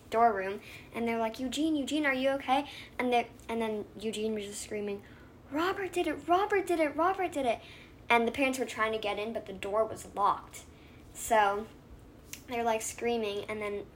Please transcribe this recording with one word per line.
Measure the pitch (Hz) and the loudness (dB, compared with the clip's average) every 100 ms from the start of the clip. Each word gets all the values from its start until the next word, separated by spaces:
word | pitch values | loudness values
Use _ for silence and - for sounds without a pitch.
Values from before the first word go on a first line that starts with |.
| - | -2
dorm | 226 233 196 | 4 6 4
room, | 190 208 - - - 233 | -2 -6 -10 -16 -12 -4
and | 233 | -2
they | |
were | 226 | 0
like, | 226 226 | -2 -4
"Eugene, | 254 254 320 302 | -6 0 0 0
Eugene, | 262 302 294 | 0 0 0
are | |
you | 262 269 | 2 0
okay?" | 277 - 269 285 - - - | 0 2 0 0 -12 -16 -4
And | 247 | 2
they, | 240 233 - - | 2 0 -10 -6
and | 226 | -2
then | 226 214 202 202 | -2 -2 -6 -6
Eugene | 220 214 220 | -6 -2 -2
was | 214 202 | -2 -6
just | 208 | -10
screaming, | - 214 208 202 - - - - - | -8 -6 -4 -6 -10 -20 -20 -20 -6
"Robert | 285 370 403 370 | -2 0 -2 -2
did | 349 320 | -2 -2
it, | 285 - | -2 2
Robert | 359 415 403 359 | 2 4 0 2
did | 330 | 2
it, | 302 285 | 2 2
Robert | 349 381 349 | 0 2 -2
did | 285 247 | 0 0
it." | 208 - - - - - | -2 -6 -20 -20 -12 4
And | 233 233 | 4 4
the | |
parents | 269 262 262 | 2 0 2
were | 226 | -4
trying | 226 220 | 0 0
to | 220 | 0
get | 208 208 | -2 -2
in, | 220 | -4
but | 226 - | -6 -8
the | |
door | 190 202 208 214 | -8 -2 2 0
was | 185 - 185 | -2 -8 2
locked. | 196 - - - - - - - - | 4 2 -4 -18 -18 -20 -20 -20 -18
So, | - - 220 202 208 220 - - - - - - - - | -10 4 6 6 2 -4 -14 -20 -20 -20 -20 -18 -16 -8
they | 240 | -2
were, | |
like, | 233 220 | 2 2
screaming, | - - 233 233 208 202 196 | -2 -2 0 0 0 -4 -6
and | 214 | -6
then | 208 202 202 | -4 -6 -8